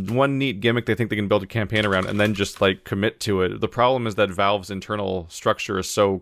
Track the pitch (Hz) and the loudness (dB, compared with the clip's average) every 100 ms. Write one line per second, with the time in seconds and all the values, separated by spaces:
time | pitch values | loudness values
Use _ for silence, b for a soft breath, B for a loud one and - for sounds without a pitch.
0 | 95 120 139 135 135 98 117 120 117 110 | -2 2 2 2 -2 0 2 2 0 0
1 | 113 107 101 104 98 117 98 110 104 95 | 0 0 2 2 0 -4 -2 0 2 2
2 | 92 101 107 98 98 - 98 95 - 98 | 0 2 2 2 -2 2 2 0 -4 -2
3 | 107 - - 95 90 104 107 - 123 131 | -2 -2 -2 0 0 -2 -4 2 2 2
4 | 113 98 101 90 98 104 92 95 - 107 | -2 0 0 2 2 0 -2 -8 -6 -4
5 | 95 92 82 - 113 104 - 95 90 - | -4 -4 -8 -4 -2 -2 -2 -4 -2 2
6 | 101 95 | 2 0